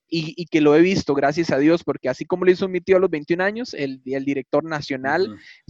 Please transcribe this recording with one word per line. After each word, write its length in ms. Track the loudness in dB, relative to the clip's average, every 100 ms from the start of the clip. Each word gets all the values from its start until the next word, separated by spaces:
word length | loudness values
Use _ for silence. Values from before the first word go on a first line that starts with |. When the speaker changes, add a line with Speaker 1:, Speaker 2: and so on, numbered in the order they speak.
| -8
Speaker 1:
y, 280 | -6 -6 -10
y 100 | -2
que 140 | 2
lo 160 | 6 6
he 40 |
visto, 340 | 4 2 -2
gracias 360 | 0 0 0 -2
a 80 | 2
Dios, 240 | 2 2
porque 260 | -2 -6 -4
así 160 | -6 -4
como 180 | 0
lo 60 | 2
hizo 160 | 2 0
mi 120 | -4
tío 180 | 2 2
a 20 |
los 100 | 2
veintiún 300 | -2 -4 -2
años, 340 | -2 -4 -10
el, 260 | -8 -8 -8
el 200 | -8 -6
director 380 | -4 -4 -2 -2
nacional 680 | -2 -8 -6 -6 -2 -2 -2
Speaker 2:
Ujú. 60 | -6 -20 -20